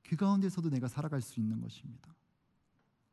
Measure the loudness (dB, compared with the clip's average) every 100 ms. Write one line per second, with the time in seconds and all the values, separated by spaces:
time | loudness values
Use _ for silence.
0 | -4 2 4 4 2 0 0 0 0 -2
1 | -2 -2 -4 -2 0 0 -6 -12 -16 -16
2 | -20 -20 _ _ _ _ _ _ _ _
3 | _